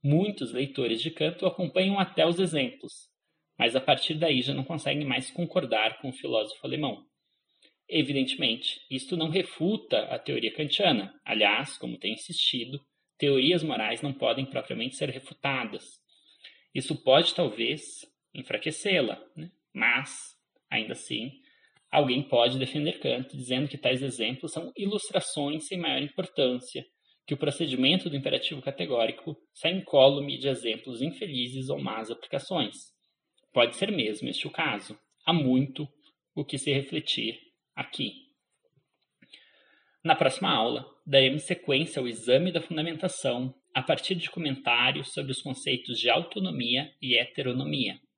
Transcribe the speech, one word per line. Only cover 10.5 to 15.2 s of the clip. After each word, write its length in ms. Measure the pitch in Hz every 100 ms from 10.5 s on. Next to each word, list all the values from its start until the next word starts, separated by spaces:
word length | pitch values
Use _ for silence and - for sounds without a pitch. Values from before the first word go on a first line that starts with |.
kantiana. 640 | - 151 - 190 123 98 -
Aliás, 540 | - 113 104 107 147 -
como 180 | - -
tem 180 | 98
insistido, 680 | 110 - 170 - 127 117 139 _ _ _ _
teorias 460 | 147 139 135 175
morais 400 | 156 120 107 117
não 100 | 147
podem 320 | 131 123 117
propriamente 520 | 135 - - - 123 -
ser 120 | 147
refutadas. 760 | 131